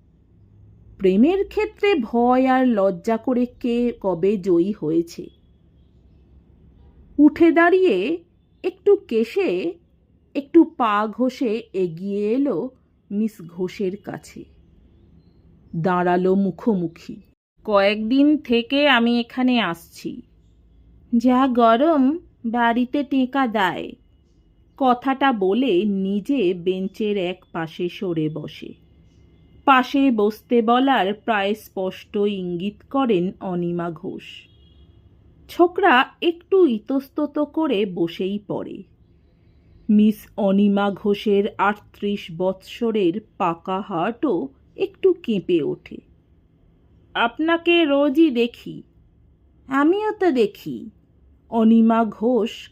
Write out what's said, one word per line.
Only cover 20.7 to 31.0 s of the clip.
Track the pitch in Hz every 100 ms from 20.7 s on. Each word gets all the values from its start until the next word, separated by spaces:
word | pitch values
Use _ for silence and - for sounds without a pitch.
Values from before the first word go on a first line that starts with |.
| _ _ - - 233
যা | 240 254 269
গরম, | 240 226 233 311 302 254 330 - _ 233
বাড়িতে | 240 233 233 247 294
টেকা | 277 269 254 277 254
দায়।" | 208 185 - - - _ _ _ _ _ _ _ -
কথাটা | 262 240 269 269 277
বলে | 226 190 214 269 175 208
নিজে | 196 190 202 190 285 180
বেঞ্চের | 185 175 185 190 - 214 202
এক | 175 185 _
পাশে | 175 160 160 175
সরে | - 190 160 156
বসে। | 156 143 - - - _ _ _ _ _ _ _ - -
পাশে | 262 254 285 277
বসতে | 220 208 226 - 240
বলার | 220 240 269 247